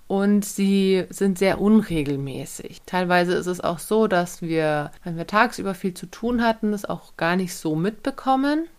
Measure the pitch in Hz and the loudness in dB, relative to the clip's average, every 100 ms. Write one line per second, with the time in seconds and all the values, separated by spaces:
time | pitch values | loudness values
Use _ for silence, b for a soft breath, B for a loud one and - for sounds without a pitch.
0 | - 196 202 208 202 - 196 196 190 185 | -4 0 2 2 0 0 2 4 4 2
1 | - - 196 185 190 - 202 220 214 165 | 0 -2 0 2 2 2 6 6 4 -2
2 | 143 139 139 131 139 - - - - 180 | 0 -2 -4 -8 -10 -12 -14 -16 -6 -2
3 | 180 180 175 175 170 180 - 175 - 214 | 2 4 4 2 -2 -2 -2 -4 0 2
4 | 220 185 175 - 170 160 156 151 147 - | 4 2 0 -6 -4 0 0 0 -4 -10
5 | 180 165 165 208 240 - 190 185 196 180 | -10 -8 -2 2 2 0 -6 -4 -6 -8
6 | 175 - 233 247 233 220 214 208 - 165 | -14 -6 -2 0 0 0 -2 -4 -6 -8
7 | - - 165 180 180 - 160 156 185 226 | -10 -4 -2 0 -2 -4 -4 -2 -2 -4
8 | 277 262 262 262 277 302 330 | -8 -4 0 0 2 -2 -4